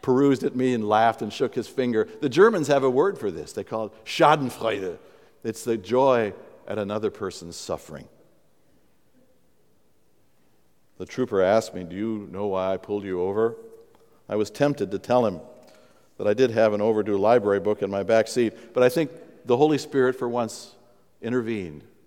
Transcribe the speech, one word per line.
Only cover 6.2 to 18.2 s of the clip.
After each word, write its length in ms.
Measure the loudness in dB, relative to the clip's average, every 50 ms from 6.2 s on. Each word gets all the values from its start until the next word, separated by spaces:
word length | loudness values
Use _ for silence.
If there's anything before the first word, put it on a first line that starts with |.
| 2 -2 -4 -8 -16 -20 -20 -20 -14 -10
at 100 | -6 -6
another 320 | -4 -4 -4 -2 -2 -4
person's 460 | -4 -4 -10 -10 -10 -10 -16 -16 -16
suffering. 500 | -14 -8 -8 -8 -8 -8 -14 -18 -18 -18 -20 _ _ _ _ _ _ _ _ _ _ _ _ _ _ _ _ _ _ _ _ _ _ _ _ _ _ _ _ _ _ _ _ _ _ _ _ _ _ _ _ _ _ _ _ _ _ _ _ _ _ _ _ _ _ _ _ _ _
The 80 | -14
trooper 360 | -12 -4 -4 -4 -2 2 2 4
asked 320 | 4 4 2 2 -2 -10
me, 100 | -12 -12
"Do 120 | -12 -10
you 320 | -8 -6 -6 -6 -8 -10 -12
know 160 | -10 -8 -6
why 260 | -4 -4 -4 -2 -2 -4
I 40 |
pulled 260 | -6 -6 -6 -6 -6 -4
you 180 | -6 -4 -4
over?" 360 | -4 -2 0 0 0 0 -2 -6 -18 -20 -20 -20 -20 _ _ _ _ _ _ _ _ _
I 80 | -4
was 140 | -4 -4 -4
tempted 400 | -2 0 0 0 0 -2 -4 -6
to 80 | -6 -8
tell 280 | -4 0 2 2 2
him 140 | 2 -2 -4 -12 -18 -20 -20 -20 -20 -20 -20 _ _ _ _ _ _ _ _
that 80 | -2
I 80 | -2 2
did 160 | 2 2 2 4
have 200 | 4 2 2 2
an 80 | 2
overdue 380 | 0 0 0 0 0 0 0 0
library 420 | 4 4 4 4 4 2 0 2
book 220 | 2 0 -2 -2 -2
in 80 | -4
my 120 | -2 -4 0
back 260 | 2 2 2